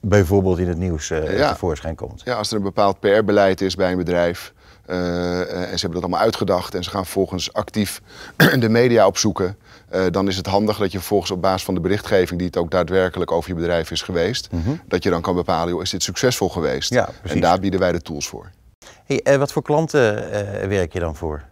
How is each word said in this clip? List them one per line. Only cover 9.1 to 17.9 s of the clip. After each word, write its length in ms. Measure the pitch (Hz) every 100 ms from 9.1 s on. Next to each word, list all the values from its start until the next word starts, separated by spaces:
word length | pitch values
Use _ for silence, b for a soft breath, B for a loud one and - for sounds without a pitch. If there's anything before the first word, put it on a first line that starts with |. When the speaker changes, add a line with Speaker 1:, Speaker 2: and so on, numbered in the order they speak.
| 95 110 95 92 104 B B B
Speaker 2:
eh, 140 | 92 92
dan 180 | 87 98
is 80 | 92
het 100 | 92
handig 320 | 98 107 107
dat 140 | 101
je 60 | 95
vervolgens 320 | - 104 90
op 120 | 92
basis 220 | 92 92
van 100 | -
de 60 | 92
berichtgeving 580 | 85 101 - 101 90 87
die 80 | 90
het 80 | 90
ook 140 | 85
daadwerkelijk 600 | 92 82 92 92 85 85
over 160 | 82 85
je 60 | 87
bedrijf 340 | 85 85 80
is 120 | -
geweest, 460 | - 87 87 127 -
Speaker 1:
Mhm. 180 | 87 85 160 -
Speaker 2:
dat 140 | 92
je 80 | 98
dan 100 | 85
kan 120 | 85
bepalen, 380 | 90 85 85 85
joh, 100 | 87
is 80 | 90
dit 120 | 95
succesvol 460 | - 90 - - 95
geweest? 440 | 87 76 67 -
Speaker 1:
Ja, 120 | 123 101
Speaker 2:
En 60 | -
Speaker 1:
precies. 180 | 90 78
Speaker 2:
daar 200 | 85 92
bieden 200 | 95 92
wij 120 | 92